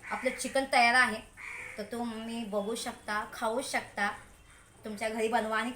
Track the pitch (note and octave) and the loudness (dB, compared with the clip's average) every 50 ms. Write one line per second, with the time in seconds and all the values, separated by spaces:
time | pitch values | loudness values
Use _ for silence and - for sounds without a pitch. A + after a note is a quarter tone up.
0 | - - G3+ - B3+ B3+ - - - A3+ - C4+ C4+ C4+ D4 B3 A#3 A#3 A#3+ B3+ | -10 -8 -6 -2 -2 -2 -2 -2 -6 0 0 0 2 4 6 6 8 8 8 8
1 | B3 A3+ G#3+ A#3 - - - - - - - - - - - - G3+ - A#3+ A#3 | 6 6 4 -4 -8 -12 -18 -16 -14 -12 -12 -12 -12 -12 -8 -10 -8 -6 -4 -4
2 | A#3+ A#3 A3 A3 A3+ A3+ A#3 A#3 A#3 G3+ G3+ G#3 G3 G#3+ A#3 A3+ - B3 A3 - | -4 -4 -4 -6 -8 -6 -6 -6 -4 -2 -2 -2 0 0 -4 -4 -4 -8 -8 -8
3 | - - G#3 G#3 A#3 - - - A#3+ A3 A3+ C4 C4+ - - A#3 - - - G#3 | -6 -2 -2 -2 -2 -4 -6 -4 -2 0 0 -2 -2 -2 -2 -4 -4 -4 -4 -2
4 | G3+ G3+ - - - - - - - - - - - - - - - A3 G#3 G3 | -2 -2 -2 -6 -14 -20 -20 -20 -20 -20 -20 -20 -20 -20 -20 -14 -10 -10 -8 -4
5 | A3+ A3 A3 A#3 A3 A3+ A#3+ A3+ G#3+ A3 A3 G#3+ A3+ B3 B3 | -4 -4 0 0 0 2 2 2 2 2 0 0 0 -2 -4